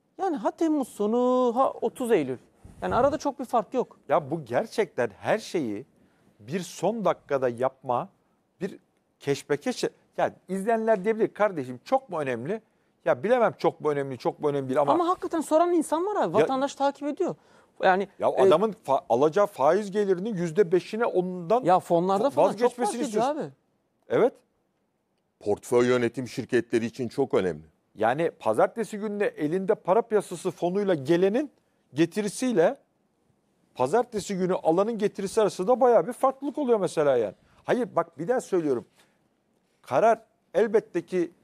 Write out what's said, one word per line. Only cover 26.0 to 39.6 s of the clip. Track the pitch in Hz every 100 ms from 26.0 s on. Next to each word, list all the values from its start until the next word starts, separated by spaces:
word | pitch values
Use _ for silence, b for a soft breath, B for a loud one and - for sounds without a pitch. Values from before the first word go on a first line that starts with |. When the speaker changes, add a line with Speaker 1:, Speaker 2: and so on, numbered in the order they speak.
| 117 135 123
Speaker 3:
şirketleri | - 113 120 113 117 113
için | - 117
çok | - 135
önemli. | 123 92 78 80 _ _ 95
Speaker 2:
Yani | 107 139 165
pazartesi | - - 110 196 - 208 214
gününe | 214 208 196
elinde | - 151 185 190 208
para | - 202
piyasası | 233 208 - 170 185
fonuyla | - 175 190 196
gelenin | 165 131 170 190 226 302 _ _ _ _
getirisiyle | 131 165 202 208 - 254 185 175 277 _ _ _ _ _ _ _ _ _ -
pazartesi | 127 214 233 208 - 190
günü | 185
alanın | 180 - 165 208 226
getirisi | 202 - 190 226
arasında | 202 - 196 247
bayağı | 247 220 175
bir |
farklılık | 247 269 262 285 277
oluyor | 269 226
mesela | 175 - 143 127
yani. | 104 - b b
Hayır | - 214 202 135
bak, | 170 -
bir | 170
daha | 247
söylüyorum. | - 185 156 120 92 b b b _ _ _ _